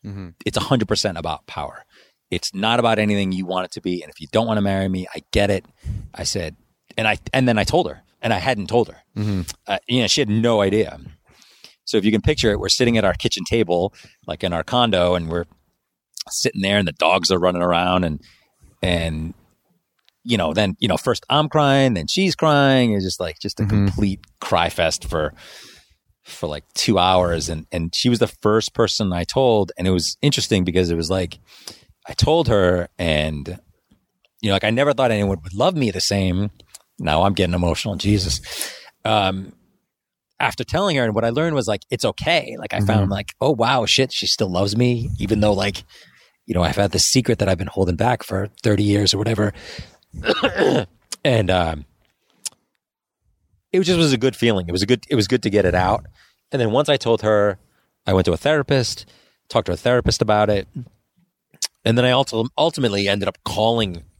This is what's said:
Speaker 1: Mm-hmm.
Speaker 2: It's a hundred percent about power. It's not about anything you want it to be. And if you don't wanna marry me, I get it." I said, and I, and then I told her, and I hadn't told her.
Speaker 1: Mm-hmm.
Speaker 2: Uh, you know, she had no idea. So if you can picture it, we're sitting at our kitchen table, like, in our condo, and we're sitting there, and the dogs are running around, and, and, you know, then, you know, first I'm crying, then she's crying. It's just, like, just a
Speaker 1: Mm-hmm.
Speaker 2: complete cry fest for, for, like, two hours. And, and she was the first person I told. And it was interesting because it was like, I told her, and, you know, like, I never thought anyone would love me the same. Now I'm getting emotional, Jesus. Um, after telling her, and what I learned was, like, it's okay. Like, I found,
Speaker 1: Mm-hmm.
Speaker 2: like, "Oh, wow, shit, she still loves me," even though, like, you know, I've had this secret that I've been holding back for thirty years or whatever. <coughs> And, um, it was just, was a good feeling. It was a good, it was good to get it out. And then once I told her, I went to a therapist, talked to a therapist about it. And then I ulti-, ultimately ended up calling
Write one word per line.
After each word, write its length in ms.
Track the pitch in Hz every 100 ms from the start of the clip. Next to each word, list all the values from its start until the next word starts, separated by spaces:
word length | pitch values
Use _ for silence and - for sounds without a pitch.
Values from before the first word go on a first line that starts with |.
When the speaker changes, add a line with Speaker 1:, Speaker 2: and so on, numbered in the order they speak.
Speaker 1:
Mm-hmm. 260 | 107 98 90 - -
Speaker 2:
It's 100 | -
a 40 |
hundred 260 | - 131 104
percent 300 | 107 104 82
about 280 | 80 76 -
power. 400 | - 71 - - _ _ _ _
It's 220 | - - 95
not 240 | 110 120
about 180 | 117 107
anything 340 | 104 101 95
you 140 | 92 90
want 200 | 92 92
it 60 |
to 80 | -
be. 200 | 90 87
And 80 | 76
if 100 | -
you 80 | 78
don't 160 | 110 113
wanna 140 | 107
marry 260 | 98 98 95
me, 160 | 92 90
I 80 | 82 _
get 200 | 107 101
it." 120 | 98 - _ - - - -
I 80 |
said, 320 | 95 101 80 - _ _ _ -
and 100 | 110
I, 100 | 101 -
and 140 | 131 127
then 100 | 110
I 40 |
told 240 | 98 165 175
her, 120 | - _ _
and 120 | 117
I 60 | 113
hadn't 280 | 143 113 92
told 200 | 117 117
her. 80 | - _ -
Speaker 1:
Mm-hmm. 260 | 107 95 85 - -
Speaker 2:
Uh, 100 | 98 -
you 140 | 123
know, 60 | 113
she 140 | -
had 80 | 117
no 320 | 107 117 107
idea. 380 | 98 107 87 - - - _ _ _ _ - _ -
So 120 | 110
if 80 | 92
you 60 |
can 100 | -
picture 300 | - 151 117
it, 80 | 101
we're 100 | 98
sitting 280 | - 123 117
at 80 | 101
our 80 |
kitchen 300 | 85 - - 90
table, 440 | 117 92 87 95 - - _ -
like, 160 | 82
in 100 | 92
our 100 | 85
condo, 520 | - 123 120 92 87 90
and 140 | 82
we're 160 | 85 85 _ _ _ _ _ _ - -
sitting 320 | - 117 -
there, 160 | 98 101
and 100 | 87
the 40 |
dogs 380 | 76 78 92 85
are 80 | 92
running 220 | 90 90
around, 420 | 87 85 90 92
and, 160 | 87 76 - _ _ _ _ _
and, 520 | 95 87 82 78 80 - _ _ _ _ _ _ _ _
you 140 | - 113
know, 160 | 175
then, 220 | - 101 -
you 80 | -
know, 100 | -
first 280 | - 110 -
I'm 180 | 143 151
crying, 440 | 156 143 135 135
then 140 | 98 78
she's 280 | - 190 -
crying. 580 | 160 143 139 131 120
It's 120 | 104 92
just, 140 | -
like, 200 | 87 78
just 200 | - -
a 40 |
Speaker 1:
Mm-hmm. 220 | 107 104 101
Speaker 2:
complete 340 | - 104 95 - _
cry 280 | - 85 85
fest 360 | - 82 - -
for, 280 | 82 73 - - - - - _ _ _ _
for, 240 | - - 78
like, 180 | 73 _
two 240 | - - 98
hours. 480 | 90 92 90 85 73
And, 160 | 80 76
and 240 | 87 82 -
she 140 | 127
was 100 | 120
the 80 | 107
first 460 | - 107 110 -
person 400 | - 113 - 101
I 100 | 87
told. 480 | 87 - 131 110 92 -
And 100 | 90
it 40 |
was 260 | 92 - -
interesting 420 | 143 - - 104 90
because 240 | 87 87
it 60 | 82
was 140 | 80
like, 300 | 95 87 - _ - - - _ _ -
I 60 |
told 340 | - - 160 151
her, 400 | 107 90 90 87 -
and, 480 | 85 76 76 76 69 90 _ _ _ _ _ _ _ _
you 80 | 107
know, 40 | 98
like, 80 | 107
I 60 |
never 220 | 113 143
thought 180 | 131 127
anyone 280 | 107 101 95
would 100 | 80
love 220 | 95 151 175
me 160 | 120
the 100 | 90
same. 500 | - 101 92 90 104 _ - - _ -
Now 220 | 87 78
I'm 100 | 95
getting 200 | 98 90
emotional, 420 | 87 87 78 113 92
Jesus. 460 | 101 104 90 - - - - - - _ 110
Um, 480 | 110 95 95 95 - _ _ _ _ _ _ _ _
after 240 | 120 -
telling 320 | 123 160 196 143
her, 60 | 120
and 80 | 107
what 80 | 113
I 40 |
learned 260 | 120 165 147
was, 120 | 117
like, 140 | 104 -
it's 120 | 117 117
okay. 520 | - - 170 - 113
Like, 140 | 107
I 60 | -
found, 240 | 101 107
Speaker 1:
Mm-hmm. 80 | 98
Speaker 2:
like, 220 | 98 104 -
"Oh, 120 | 135
wow, 340 | 131 113 135 113
shit, 260 | - 127
she 140 | - -
still 220 | - 98
loves 260 | 90 101 107
me," 340 | 123 120 113 -
even 200 | 95 107
though, 140 | 104
like, 300 | 98 101 98 - - - _ _ _ -
you 80 | 87
know, 60 |
I've 120 | 85 71
had 160 | 101
this 140 | 95 -
secret 340 | 135 120 113
that 80 | 98
I've 80 | 90
been 100 | 90
holding 280 | - 92 85
back 260 | 117 123
for 260 | - 98 104 _
thirty 200 | 113 101
years 300 | 104 101 101
or 40 | 98
whatever. 340 | 107 110 104 - - - - _ _
<coughs> 760 | 78 - - - - 151 - 101 _ _ -
And, 260 | - 117 92
um, 340 | 92 85 76 71 _ _ _ _ _ - _ _ _ _ _ _ _ _ _ _ _ _
it 80 | -
was 80 | 180
just, 100 | 175
was 140 | 160
a 40 | 127
good 180 | 127 -
feeling. 320 | 120 101 85
It 40 |
was 100 | 90
a 40 | 101
good, 180 | 120 -
it 60 | 139
was 120 | 101
good 160 | 123
to 60 | 113
get 160 | 101 92
it 100 | 90
out. 300 | 92 113 - _ _ _ _
And 100 | 139
then 100 | 113
once 160 | 120 -
I 80 | 139
told 240 | 117 113
her, 380 | 107 104 104 95 _ _ _ _ -
I 80 |
went 120 | 95 90
to 60 |
a 40 | 82
therapist, 680 | 143 151 135 139 120 - - _ _ _ _
talked 160 | 113 104
to 60 |
a 40 | 87
therapist 440 | 123 123 - -
about 280 | 107 104 107
it. 180 | 101 98 - 120 _ _ _ _ _ _ _ - _
And 140 | 113 117
then 80 | 123
I 60 |
ulti-, 360 | 127 135 113 117 -
ultimately 500 | 160 156 123 101 98
ended 180 | 101 95
up 100 | -
calling 600 | - - 110 117 104 85 -